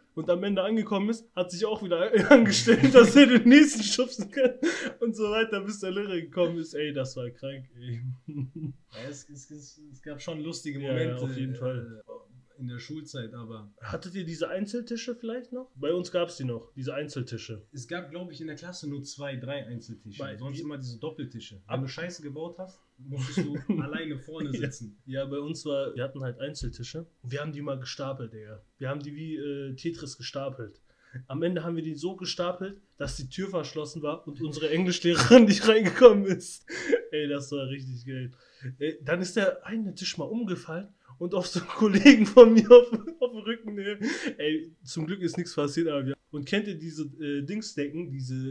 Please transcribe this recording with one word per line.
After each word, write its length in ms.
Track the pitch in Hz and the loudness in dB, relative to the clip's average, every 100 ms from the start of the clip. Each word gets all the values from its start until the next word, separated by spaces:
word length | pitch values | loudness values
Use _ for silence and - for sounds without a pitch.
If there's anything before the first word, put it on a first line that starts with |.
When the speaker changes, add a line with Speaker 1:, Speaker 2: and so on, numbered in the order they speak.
| _ | _
Speaker 1:
und 160 | - 156 | -8 -2
am 120 | 175 | -2
Ende 180 | 202 190 | 0 -2
angekommen 460 | 190 226 - 202 208 | 0 -2 -2 -2 -2
ist, 180 | 226 - | -4 -8
hat 160 | 185 180 | -6 -6
sich 120 | 180 214 | -4 -4
auch 160 | 214 | -4
wieder 280 | 185 170 208 | -4 -2 2
<laughs> 180 | 208 - | 2 8
angestellt, 640 | 247 151 - 226 233 269 | 8 8 2 4 4 8
dass 200 | 262 226 285 | 10 10 10
er 100 | 254 | 10
den 220 | 240 240 | 8 10
nächsten 340 | 285 294 220 | 10 8 4
schubsen 460 | 208 - 254 - - | -2 -2 -2 -4 -6
kann 220 | 277 254 - 330 - - - | 0 0 2 -4 -2 -8 -4
und 140 | 233 214 | -4 -2
so 140 | 208 | -2
weiter, 300 | 220 220 202 | -2 -2 -4
bis 180 | 196 208 | -6 -8
der 100 | 185 | -6
Lehrer 280 | 190 202 175 | -6 -4 -6
gekommen 380 | 139 185 165 170 | -6 -2 -2 -2
ist. 160 | 160 | -8
Ey, 180 | 147 151 | -6 -6
das 240 | 139 131 131 | -4 -6 -8
war 140 | 120 | -12
krank, 360 | - 135 139 131 120 | -12 -14 -14 -18 -16
ey. 240 | 123 117 127 127 - | -12 -10 -10 -12 -12
<laughs> 460 | 147 131 165 147 - _ | -10 -10 -10 -12 -12 _
Speaker 2:
Ja, 160 | 110 131 | -16 -14
es, 200 | 143 - | -14 -20
es, 200 | 143 - | -20 -20
es, 280 | 151 139 151 151 | -20 -20 -20 -20
es 100 | 135 | -20
gab 180 | 151 135 | -16 -14
schon 200 | - 156 | -12 -10
lustige 400 | 156 160 151 139 | -10 -10 -10 -8
Speaker 1:
Ja, 60 | 139 | -4
ja, 60 | 127 120 | -2 -2
Speaker 2:
Momente, 80 | 123 | -4
Speaker 1:
auf 140 | 131 131 | -6 -6
jeden 180 | 131 | -8
Fall. 480 | 123 127 127 117 110 - | -6 -6 -6 -10 -16 -18
Speaker 2:
äh, 540 | - - 123 _ - | -20 -20 -20 _ -14
in 60 | 123 | -12
der 100 | 120 | -12
Schulzeit, 540 | - 156 147 139 110 | -12 -14 -12 -14 -14
aber 400 | 120 113 110 104 _ | -14 -16 -16 -18 _
Speaker 1:
Hattet 340 | 107 - 185 190 | -12 -12 -10 -10
ihr 80 | 165 | -10
diese 220 | 156 165 | -8 -6
Einzeltische 640 | 185 202 240 233 233 254 | -6 -6 -8 -8 -10 -8
vielleicht 360 | 233 226 247 247 | -10 -10 -10 -10
noch? 180 | 247 262 131 | -14 -14 -6
Bei 180 | 143 | -4
uns 160 | 175 175 | -4 -2
gab's 240 | 175 170 - | -4 -4 -6
die 80 | |
noch, 260 | 127 117 - | -6 -8 -12
diese 180 | 135 127 | -12 -8
Einzeltische. 680 | 135 147 139 123 110 - 104 - | -8 -8 -8 -8 -10 -12 -16 -16
Speaker 2:
Es 160 | 139 - | -18 -12
gab, 220 | 170 143 | -12 -12
glaub 200 | 170 175 | -14 -14
ich, 80 | 151 | -14
in 60 | 160 | -14
der 80 | 156 | -14
Klasse 300 | 175 180 151 | -14 -12 -10
nur 120 | 143 | -10
zwei, 340 | 139 - 143 131 | -12 -12 -10 -10
drei 280 | 131 143 | -10 -10
Einzeltische. 580 | 117 117 113 110 104 101 | -10 -14 -14 -18 -18 -14
Speaker 1:
Bei 140 | 107 101 | -12 -10
Speaker 2:
Sonst 220 | 135 143 | -10 -10
Speaker 1:
die 40 | |
Speaker 2:
immer 120 | 151 143 | -10 -10
diese 220 | 127 117 | -12 -10
Doppeltische. 560 | 156 156 117 110 - 95 - | -12 -10 -12 -14 -18 -20 -10
Wenn 80 | |
Speaker 1:
Ab 60 | 131 | -8
Speaker 2:
du 60 | 131 | -8
Scheiße 320 | 160 175 175 | -10 -12 -12
gebaut 380 | 147 143 170 175 | -14 -12 -12 -14
hast, 200 | 185 - _ _ | -18 -20 _ _
musstest 400 | 135 135 127 190 - | -12 -10 -6 -4 -4
du 80 | |
Speaker 1:
<laughs> 260 | - - 165 | -6 -4 -4
Speaker 2:
alleine 380 | 135 160 160 135 | -4 -8 -10 -12
vorne 320 | - 160 147 | -12 -12 -8
Speaker 1:
Ja. 100 | 131 | -6
Speaker 2:
sitzen. 380 | 135 - 107 - 131 | -6 -8 -18 -18 -12
Speaker 1:
Ja, 180 | 135 | -8
bei 140 | 139 139 | -8 -8
uns 260 | 147 - | -8 -8
war, 300 | 151 139 139 | -6 -4 -6
wir 80 | 117 | -8
hatten 180 | 135 135 | -10 -8
halt 160 | 131 120 | -10 -8
Einzeltische. 680 | 143 151 123 - 120 160 165 _ | -10 -8 -10 -10 -12 -12 -14 _
Wir 180 | 123 143 | -10 -8
haben 120 | 151 | -8
die 100 | 147 | -8
mal 160 | 143 135 | -8 -8
gestapelt, 540 | 123 - 135 135 113 | -10 -10 -10 -10 -12
Digga. 260 | 110 107 104 _ _ | -14 -18 -20 _ _
Wir 100 | 135 | -8
haben 100 | 147 | -8
die 140 | 143 | -10
wie, 220 | 147 160 151 | -12 -10 -8
äh, 380 | 147 139 135 131 | -6 -8 -10 -8
Tetris 420 | 170 165 143 - | -8 -8 -12 -12
gestapelt. 640 | 127 139 135 131 107 - _ _ _ 127 - | -10 -8 -8 -10 -16 -18 _ _ _ -18 -10
Am 160 | 147 | -4
Ende 220 | 170 175 | -2 -2
haben 100 | 170 | -4
wir 80 | 165 | -6
die 140 | 160 143 | -6 -8
so 180 | 175 | -8
gestapelt, 640 | 185 180 - 175 180 190 202 _ - | -8 -8 -4 -4 -6 -10 -14 _ -10
dass 180 | 190 - | -8 -8
die 120 | 127 | -10
Tür 200 | - 196 | -8 -4
verschlossen 520 | 180 143 156 147 160 | -4 -6 -8 -10 -6
war 260 | 147 165 - | -6 -6 -10
und 120 | 147 | -10
unsere 280 | 156 147 151 | -8 -4 -2
Englischlehrerin 720 | 165 180 170 170 165 - 247 | 0 0 0 2 2 10 10
<laughs> 20 | 208 | 10
nicht 200 | 202 220 | 6 4
reingekommen 600 | 220 185 - 247 202 196 | 4 2 10 10 10 2
ist. 400 | 165 - - - - - 466 - | -2 -6 -16 -14 -10 -2 -2 -2
Ey, 160 | 151 147 | -6 -4
das 240 | 143 131 | -6 -6
war 160 | 143 135 | -8 -6
richtig 360 | 139 131 120 123 | -10 -10 -12 -12
geil. 240 | 131 127 - _ _ 131 131 | -12 -12 -16 _ _ -14 -8
Ey, 200 | 151 156 | -8 -6
dann 180 | 143 175 | -6 -4
ist 120 | 180 | -2
der 320 | 220 190 185 - | 0 -2 -2 -8
eine 260 | 226 202 | -6 -6
Tisch 240 | - 185 165 | -8 -10 -8
mal 80 | 180 | -8
umgefallen 600 | 220 208 175 - 165 202 _ - - | -6 -6 -6 -8 -12 -12 _ -20 -10
und 160 | 175 | -4
auf 140 | 180 180 | -4 -2
so 100 | 175 | -6
einen 100 | - | -6
Kollegen 580 | - 214 196 - 220 208 | 0 4 10 10 10 10
von 260 | 254 226 | 12 12
mir 160 | 226 214 | 12 12
auf, 220 | 247 240 220 - - | 12 12 0 -8 -4
auf 140 | 247 | -4
dem 80 | 220 | -4
Rücken, 340 | 202 226 214 | -8 -8 -10
ne? 240 | 202 196 202 233 359 285 - | -8 -8 -6 -6 -6 -8 -6
Ey, 320 | 151 156 165 - | -4 -4 -6 -18
zum 220 | 131 165 156 | -12 -8 -6
Glück 140 | 196 | -4
ist 160 | 170 - | -4 -4
nichts 160 | 170 - | -6 -4
passiert, 320 | 143 147 165 | -2 -2 -2
aber 180 | 143 131 | -2 -4
wir, 80 | 139 _ | -8 _
und 140 | 147 139 | -12 -4
kennt 220 | 202 208 | -4 -4
ihr 80 | 160 | -10
diese, 240 | 160 156 143 131 | -12 -10 -10 -8
äh, 220 | 147 143 | -6 -6
Dingsdecken, 720 | 143 214 214 - 143 156 160 | -6 -8 -8 -8 -6 -8 -10
diese, 220 | 135 127 131 131 | -10 -8 -8 -8